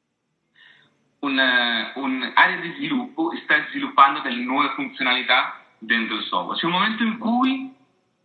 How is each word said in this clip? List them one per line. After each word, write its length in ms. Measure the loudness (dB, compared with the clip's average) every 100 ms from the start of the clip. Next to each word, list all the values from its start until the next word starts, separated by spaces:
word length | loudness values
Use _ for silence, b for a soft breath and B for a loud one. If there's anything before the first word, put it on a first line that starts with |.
| _ _ _ _ _ b b b b _ _ _
un, 200 | -2 2
eh, 520 | 4 4 2 0 -4 -4
un 360 | -4 -4 0
area 240 | 4 4 2
di 160 | -6
sviluppo 580 | -8 -4 -4 -4 -4 -4 -4
sta 200 | 0 0 0
sviluppando 520 | -6 -2 4 4 4
delle 200 | -4 -4
nuove 280 | -2 0 0
funzionalità 960 | -2 -8 -4 0 0 2 2 2 -6 -18 _
dentro 380 | -2 0 0 -4
il 80 |
software. 360 | -2 -4 -2 -2
C'è 60 | 0
un 60 |
momento 320 | 0 0 0
in 160 | -2 0
cui 520 | 0 2 2 0 -6 -14 _ _ _ _